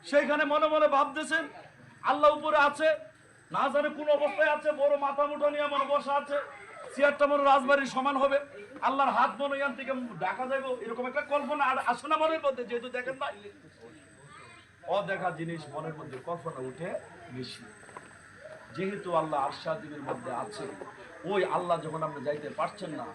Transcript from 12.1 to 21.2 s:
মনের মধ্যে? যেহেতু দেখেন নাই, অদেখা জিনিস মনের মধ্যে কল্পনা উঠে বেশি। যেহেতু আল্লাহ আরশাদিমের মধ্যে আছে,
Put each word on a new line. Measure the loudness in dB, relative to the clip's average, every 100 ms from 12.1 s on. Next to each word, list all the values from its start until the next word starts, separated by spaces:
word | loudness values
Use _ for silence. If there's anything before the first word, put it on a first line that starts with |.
| 2
মনের | 2 2
মধ্যে? | 0 -2
যেহেতু | -4 -4 -4
দেখেন | -6 -6
নাই, | -6 -6 -8 -16 -20 -20 -20 -20 -20 -20 -20 -20 -20 -20 -20 -20 -16 -2
অদেখা | 0 0 -2 -2
জিনিস | -4 -6 -6 -8
মনের | -8 -8
মধ্যে | -8 -12 -12
কল্পনা | -8 -8 -8 -8
উঠে | -10 -8 -8 -8 -10 -18 -14
বেশি। | -10 -10 -12 -18 -20 -18 -18 -18 -20 -20 -20 -18 -18 -14 -6
যেহেতু | -4 -4 0 0
আল্লাহ | 2 0
আরশাদিমের | -2 -4 -4 -4 -6 -10
মধ্যে | -6 -6 -6
আছে, | -6 -6 -8 -10 -10 -14 -16 -18 -12